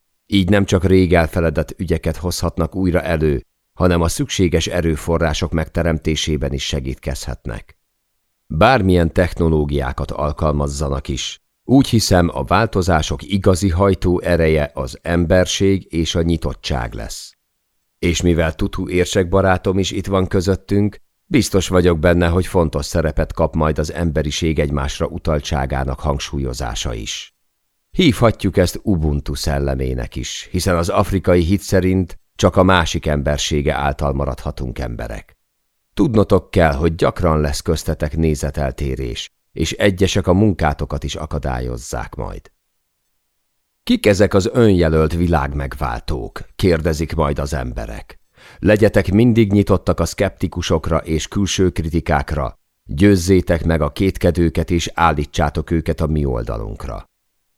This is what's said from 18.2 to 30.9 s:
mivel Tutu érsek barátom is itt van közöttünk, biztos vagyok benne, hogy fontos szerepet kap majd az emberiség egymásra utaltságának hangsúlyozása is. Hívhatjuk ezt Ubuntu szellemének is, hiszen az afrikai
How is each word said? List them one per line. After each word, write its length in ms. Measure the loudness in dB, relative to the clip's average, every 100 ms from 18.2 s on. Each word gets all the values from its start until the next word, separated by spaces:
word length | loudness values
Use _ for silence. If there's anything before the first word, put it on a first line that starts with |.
mivel 340 | 2 2 0 -2
Tutu 340 | -6 -4 -4
érsek 400 | -2 0 0 0
barátom 500 | 2 2 2 0 -2
is 120 | -2
itt 140 | -4 -2
van 220 | -2 0
közöttünk, 720 | 0 0 -2 0 0 0 -4 _ _ -2
biztos 420 | 0 2 0 2
vagyok 320 | 2 4 4
benne, 280 | 2 4 2
hogy 180 | 0 0
fontos 400 | 0 0 -2 -2
szerepet 480 | -2 -2 -2 -4
kap 220 | -2 -2 0
majd 240 | 0 0
az 140 | -4
emberiség 640 | -2 -2 -2 -2 -2 -2 0
egymásra 460 | -2 -2 -4 -4 -6
utaltságának 920 | -6 -2 -2 -2 -4 -2 -4 -4 -4
hangsúlyozása 920 | -4 -4 -4 -6 -6 -6 -8 -6 -6
is. 420 | -8 -10 -12 -14 _ _ _ _ _ _
Hívhatjuk 680 | 2 2 4 2 2 -2 2
ezt 220 | 0 0
Ubuntu 500 | -2 0 0 -2 -4 -4
szellemének 800 | -2 -2 -2 -2 -2 -4 -6 -8
is, 320 | -10 -12 -6
hiszen 260 | -4 0 0
az 120 |
afrikai 520 | 0